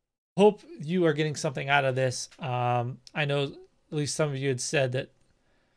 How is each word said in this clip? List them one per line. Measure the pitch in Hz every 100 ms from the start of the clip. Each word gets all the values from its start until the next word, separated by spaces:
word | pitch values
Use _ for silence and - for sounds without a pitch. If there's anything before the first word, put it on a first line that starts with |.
| _ _ _ -
hope | 208 208 - 330
you | 151 185
are | 170
getting | 143 156 143
something | 160 139 139
out | 143
of | 135 127
this. | 131 123 - -
Um, | 147 123 123 120 120 131 -
I | 160 147
know | 143
at | 143 - - _ -
least | 156 143 -
some | 156
of | 135
you | 139
had | 127
said | - 151 131
that | 127 - _ _ _ _ _ _